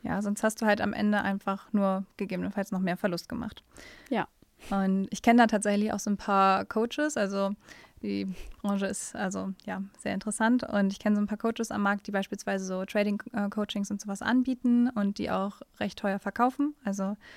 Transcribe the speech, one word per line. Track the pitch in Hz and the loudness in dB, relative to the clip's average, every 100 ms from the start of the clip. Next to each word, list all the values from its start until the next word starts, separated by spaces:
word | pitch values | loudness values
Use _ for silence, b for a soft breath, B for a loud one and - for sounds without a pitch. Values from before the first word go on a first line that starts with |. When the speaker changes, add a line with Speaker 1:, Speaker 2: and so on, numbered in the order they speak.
Speaker 1:
Ja, | - 185 | -6 -4
sonst | 208 208 | -2 0
hast | 220 - | 0 2
du | 214 | 2
halt | 208 | 2
am | 208 | 0
Ende | - 208 208 | 0 2 2
einfach | 196 196 - 196 - | 0 -2 -2 -4 -2
nur | 208 196 190 196 - | 2 2 0 -4 -8
gegebenenfalls | 196 180 180 202 196 | -6 -4 -4 -4 -2
noch | 185 | 0
mehr | 185 180 | 0 0
Verlust | 202 170 - | -2 -2 -6
gemacht. | - 214 - _ B B B B | -8 -8 -12 _ B B B B
Speaker 2:
Ja. | 226 - _ _ _ - | -4 -4 _ _ _ -4
Speaker 1:
Und | 196 190 190 190 | 0 2 2 0
ich | - | 2
kenn | - 240 | 6 8
da | 233 | 6
tatsächlich | 208 202 202 214 | 4 2 2 2
auch | 202 | 0
so | 208 | -2
ein | 196 | -2
paar | - 196 190 190 196 | 2 6 6 4 0
Coaches, | 220 233 - 302 240 | -2 0 0 -2 0
also | 196 196 196 202 B B B - | 0 0 -2 -2 B B B -10
die | 208 202 190 180 B - | -4 -2 -4 -6 B -6
Branche | 208 196 196 | -2 0 0
ist | 208 - 214 | -4 -8 -6
also, | 196 196 190 190 - | -4 -4 -6 -8 -8
ja, | 185 196 - | -8 -8 -8
sehr | 202 | -4
interessant | 190 220 - 220 247 | -4 -4 0 2 2
und | - 202 196 | 2 2 2
ich | 196 | 2
kenn | 214 208 | 2 2
so | |
ein | 208 | 0
paar | 208 | 0
Coaches | 226 233 233 | -2 -2 -4
am | 208 | 0
Markt, | 202 202 - | 0 0 -2
die | |
beispielsweise | 202 196 202 - 196 | -4 -4 -6 -4 -4
so | 190 185 190 | -2 -4 -2
Trading, | 214 208 202 - | 0 2 0 -4
äh, | - 202 | -4 -2
Coachings | 214 208 208 202 | -2 -4 -4 -4
und | 202 | -4
sowas | 208 196 | -6 -4
anbieten | - 247 254 254 240 240 240 | 2 2 2 0 4 4 4
und | 220 202 202 | 2 0 0
die | - | -2
auch | 190 196 - - _ | -2 -2 -6 -20 _
recht | 214 - | -6 -2
teuer | 202 196 | -2 -2
verkaufen. | 208 - 247 254 294 294 | -4 0 0 2 -2 -2
Also, | 208 196 190 208 B | -6 -2 -4 -6 B